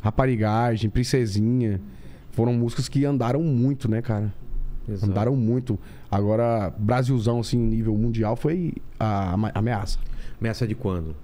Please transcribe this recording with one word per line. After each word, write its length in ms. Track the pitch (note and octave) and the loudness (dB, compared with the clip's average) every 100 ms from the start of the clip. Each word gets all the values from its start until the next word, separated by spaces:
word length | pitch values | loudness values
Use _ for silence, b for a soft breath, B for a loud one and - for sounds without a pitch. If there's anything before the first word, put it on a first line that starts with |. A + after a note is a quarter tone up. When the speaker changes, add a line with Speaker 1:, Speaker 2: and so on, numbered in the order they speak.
Speaker 1:
Raparigagem, 880 | G#3 - C3 B2 G#2+ G#2+ A#2+ A2+ A2+ | -2 2 2 4 2 2 2 2 0
Princesinha, 880 | B2+ B2 C3+ A#2 G2+ G#2+ B2+ A#2 G2 - B B B B | 0 2 2 2 2 2 2 2 -2 -6 B B B B
foram 220 | - A#2 | 0 2
músicas 340 | A#2+ A#2 A2+ B2+ | 2 0 -2 -2
que 160 | C#3 | 0
andaram 380 | C#3+ C#3 A#2 C3 | 0 0 0 0
muito, 460 | E3 C3 B2+ C#3 A2+ | 0 2 2 0 0
né, 100 | A2 | -2
cara? 300 | A2+ G#2+ G#2 G2+ - - - - - | 0 -2 -2 -4 -6 -4 -2 -4 -6
Speaker 2:
Exato. 220 | G#2 G2+ | -2 0
Speaker 1:
Andaram 240 | F#2+ A2 C#3 | 2 2 2
muito. 420 | A2 B2 B2+ G#2 B B B | 2 0 0 -4 B B B
Agora, 640 | G2 G2+ A2 A#2 A#2 F#2+ - | 0 2 2 2 2 -2 -2
Brasilzão, 640 | G#2+ B2 B2+ C3 A2 A#2+ | 0 2 2 2 2 0
assim, 160 | A2+ B2 | 0 2
nível 380 | A2+ A2+ A2+ G#2+ | 2 2 2 2
mundial, 400 | A#2 A2+ G#2+ A#2+ | 2 2 0 0
foi 360 | D3+ F3 E3+ - - - | 0 0 -2 -4 -10 -2
a 320 | A2 G2+ F#2+ | 0 0 0
Ama-, 180 | F#2 G#2+ | 0 0
Ameaça. 440 | - A2 A2+ G2 - - B B B | 0 0 0 0 0 0 B B B
Speaker 2:
Ameaça 260 | A2+ G#2+ A2+ | -4 -2 -2
de 80 | A2+ | -2
quando? 380 | G#2+ F#2 D#2+ D2 | -2 -2 -4 -8